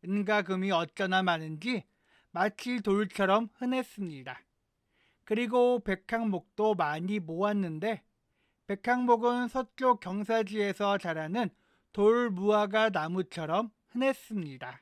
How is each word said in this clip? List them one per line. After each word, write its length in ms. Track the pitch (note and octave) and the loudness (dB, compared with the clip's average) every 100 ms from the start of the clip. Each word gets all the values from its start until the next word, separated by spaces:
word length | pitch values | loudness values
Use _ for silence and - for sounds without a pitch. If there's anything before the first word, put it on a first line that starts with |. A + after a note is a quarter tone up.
은과 380 | E3+ G3+ G3+ G#3 | -4 -4 0 0
금이 300 | F#3 F#3 F#3+ | 0 -2 0
어쩌나 520 | F3 E3 - F#3+ F#3 | 0 -2 -4 0 2
많은지 600 | F#3 E3+ D#3+ D#3 G#3 A#3+ - _ _ _ _ | 2 0 -4 -8 -4 -6 -6 _ _ _ _
마치 500 | E3+ G3+ G#3 B3 B3 | -2 -2 -2 -6 -4
돌처럼 720 | G3+ G3 G#3 - F#3+ G3+ A#3 _ | 0 0 0 0 2 2 2 _
흔했습니다. 840 | B3 B3+ B3 - F#3 C#3+ C3 B2+ _ _ _ _ _ _ _ _ | -4 -2 -4 -8 -10 -8 -12 -14 _ _ _ _ _ _ _ _
그리고 560 | - A3 A#3+ B3 B3 B3 | -4 -2 2 4 4 4
백향목도 960 | G3+ F#3+ - A3+ A3+ F#3 - - G#3+ G3+ | 0 -4 -2 -2 0 -2 -6 0 0 2
많이 420 | D#3 D#3 F#3 G#3 | 0 -2 -2 -4
모았는데 880 | D#3+ E3 G3+ G#3 F#3 D#3 G3+ G#3+ _ _ _ _ _ _ _ | -4 -2 0 0 -2 -4 -4 -6 _ _ _ _ _ _ _
백향목은 800 | G3+ - B3 B3 A#3 A#3+ B3 A#3+ | -6 0 0 4 4 4 0 -2
서쪽 520 | C4 B3+ - C4 A#3+ | -4 -6 -2 2 2
경사지에서 960 | F#3 G3 G#3 A3+ G#3 G#3+ G3+ F#3 G3+ G3+ | 0 -6 0 0 0 -2 -2 0 0 0
자라는 540 | F#3 D#3+ D#3 G3+ A3 _ _ _ _ | -2 -6 -4 -2 -2 _ _ _ _
돌 380 | - G3+ A#3 A#3+ | 2 4 6 2
무화과 580 | F#3 G3+ G#3 G#3 G#3+ A3 | 0 2 2 2 2 2
나무처럼 840 | F#3 D#3 F#3 F#3 - D#3 E3+ A3+ _ _ | 0 -2 -4 -4 -6 -2 -2 -2 _ _
흔했습니다. 920 | A#3+ C4 C4 - G#3+ D#3+ C3 B2+ B2+ | -2 -2 -2 -6 -8 -8 -10 -14 -14